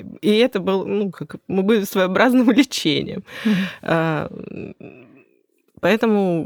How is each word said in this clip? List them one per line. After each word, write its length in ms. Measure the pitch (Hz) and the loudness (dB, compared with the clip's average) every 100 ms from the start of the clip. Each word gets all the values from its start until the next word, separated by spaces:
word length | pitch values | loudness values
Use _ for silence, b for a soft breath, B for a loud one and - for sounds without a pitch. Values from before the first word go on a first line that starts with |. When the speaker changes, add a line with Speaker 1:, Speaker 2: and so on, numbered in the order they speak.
| - - | -16 -4
Speaker 1:
и 100 | 196 214 | 2 4
это 240 | 240 202 | 2 0
было, 240 | 180 190 | -2 -2
ну, 260 | 185 202 202 | 0 -2 -4
как, 260 | - 151 - - | -6 -12 -12 -4
мы 140 | 185 | 0
были 220 | 190 226 | 2 2
своеобразным 640 | 196 202 185 185 240 254 240 | 0 0 0 2 4 4 4
<laughs> 100 | 233 | 4
лечением. 640 | 285 - 165 139 - 190 - B | 2 0 -2 -2 -4 -8 -12 B
Speaker 2:
Мгм. 120 | 220 196 185 B | 0 0 -2 B
Speaker 1:
А, 460 | - 165 160 151 165 - - - - - - - - - _ _ _ _ _ _ | -2 0 0 -2 -6 -10 -14 -12 -14 -16 -20 -20 -20 -20 _ _ _ _ _ _
поэтому 640 | 175 220 226 208 190 170 | 0 2 2 2 2 0